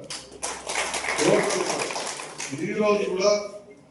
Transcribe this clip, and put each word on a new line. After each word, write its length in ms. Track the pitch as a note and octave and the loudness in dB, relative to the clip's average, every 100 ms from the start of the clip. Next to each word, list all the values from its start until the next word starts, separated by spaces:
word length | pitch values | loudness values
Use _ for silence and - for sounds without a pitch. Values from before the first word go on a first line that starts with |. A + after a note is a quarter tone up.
| - - - - - - - - - - - - | -10 -12 -12 -10 -8 -8 -6 -4 -2 -2 -2 2
కోట్ల 320 | - G3 - - | 6 6 4 2
రూపాయలు. 320 | - - - - - - - - - C#3 F#3 | 0 -2 -2 -4 -6 -8 -10 -10 -8 -4 -2
ఈ 20 | G3 | 2
రోజు 240 | G#3 G3+ - | 4 4 2
కూడా 200 | F#3 G3+ G#3 - - - - - | 2 4 4 0 -12 -16 -20 -16